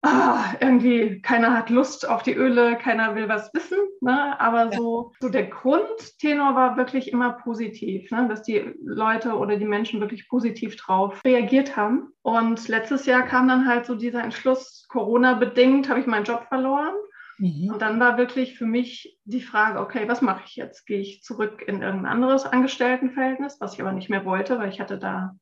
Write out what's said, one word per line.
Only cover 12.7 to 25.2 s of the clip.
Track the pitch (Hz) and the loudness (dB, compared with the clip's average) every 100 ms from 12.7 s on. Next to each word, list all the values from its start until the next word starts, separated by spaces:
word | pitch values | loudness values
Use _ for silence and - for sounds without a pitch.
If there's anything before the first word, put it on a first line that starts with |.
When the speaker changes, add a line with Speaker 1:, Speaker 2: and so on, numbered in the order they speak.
| 220 220 269 269 | -4 0 -2 2
Speaker 1:
Jahr | 247 | 2
kam | 247 254 254 | 4 4 4
dann | 254 262 | 4 4
halt | 240 233 | 0 -2
so | |
dieser | 233 240 240 | -6 -4 -4
Entschluss, | 233 233 262 262 262 - _ | -6 -2 0 0 -2 -20 _
Corona-bedingt | 254 202 233 254 233 240 - 254 277 269 | -4 2 4 4 4 2 4 6 6 2
habe | 247 | 0
ich | 254 | 0
meinen | 214 | -2
Job | 208 233 - | -2 -4 -4
verloren. | 262 262 277 302 392 415 - - - | -2 0 0 -2 -6 -10 -18 -20 -4
Speaker 2:
Mhm. | 185 151 185 | -4 -2 -4
Speaker 1:
Und | 214 | -2
dann | 220 226 | -2 2
war | 247 240 | 2 4
wirklich | 240 - 254 - | 0 0 -6 -4
für | 226 | -2
mich | 233 247 - - _ | -2 -2 -10 -20 _
die | - 240 | -8 -8
Frage, | - 214 214 196 | -4 0 0 0
"Okay, | 202 254 208 | -6 -4 -2
was | 226 | 0
mache | - 190 - | 0 -2 -8
ich | - | -14
jetzt? | - - | -14 -16
Gehe | _ 202 | _ -6
ich | 196 196 | -6 -12
zurück | - 214 214 - | -14 -6 -6 -6
in | - 196 | -8 -6
irgendein | - 190 185 | -4 -4 -2
anderes | 233 262 269 | 0 2 2
Angestelltenverhältnis?", | 269 254 262 - 247 254 262 262 262 262 277 - | 2 2 2 0 0 0 -2 -2 -2 -2 -8 -8
was | 208 | -12
ich | - | -8
aber | 190 | -6
nicht | 190 185 | -6 -4
mehr | 202 | -4
wollte, | 190 190 - 247 | -2 -4 -2 -2
weil | 202 | -4
ich | 190 | -8
hatte | - 196 | -10 -8
da | 190 190 | -6 -6